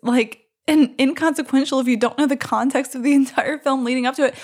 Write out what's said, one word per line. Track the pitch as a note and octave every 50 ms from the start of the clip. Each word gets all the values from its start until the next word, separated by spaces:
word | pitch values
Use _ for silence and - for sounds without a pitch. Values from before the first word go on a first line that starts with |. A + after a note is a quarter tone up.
like, | - A#3+ A#3+ B3+ A3+ A3 - _ _ _ _ _ -
in-, | D#4+ D4+ D#4 C4+ B3 - -
inconsequential | C#4 C4 E4+ - D#4+ D#4+ C#4+ D#4+ C4+ - C4+ C4+ C#4 - C4+ C4
if | A#3+
you | B3+ A#3+
don't | G#3+ A#3+ A#3 - -
know | D4
the | B3+ C#4
context | - - - A3+ G#3+ A#3+ C4+ - B3+ C4 - -
of | B3+ A#3
the | C#4+
<laughs> | C#4+ C#4
entire | C4+ - - - - - D4+
film | C#4+ - C#4+ C4+ C4 A#3+
leading | A#3+ B3+ B3+ B3
up | B3+ C#4
to | D#4 C#4
it, | - - -